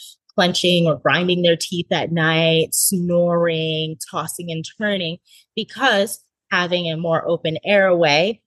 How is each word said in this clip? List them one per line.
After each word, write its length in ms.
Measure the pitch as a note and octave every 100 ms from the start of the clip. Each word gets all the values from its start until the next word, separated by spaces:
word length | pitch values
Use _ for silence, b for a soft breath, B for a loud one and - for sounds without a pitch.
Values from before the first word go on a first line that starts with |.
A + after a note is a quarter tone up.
| B B _ -
clenching 500 | F3+ F3 F3+ F3 E3+
or 120 | D3
grinding 440 | D3+ C#3 F3+ F3+
their 160 | F3 E3
teeth 340 | - F3 E3
at 200 | E3+ C3+
night, 580 | E3 D#3+ D#3+ E3 D#3+ D#3+
snoring, 1300 | - - F#3+ F3 F3 F3 F3 E3+ D#3+ D#3+ D#3 D#3 D#3+ -
tossing 400 | F3 D#3+ - F3
and 120 | E3 D#3+ -
turning, 380 | G#3 G3+ E3 E3+ b b b -
because 680 | A3 - C4 G#3 G3+ - _ _ _
having 340 | F#3+ F3 F3+ E3+
a 100 | D#3+
more 320 | E3+ E3 -
open 300 | E3+ E3 D#3+ -
airway 760 | G3+ F#3+ F3 D#3+ D3 F#3 A3+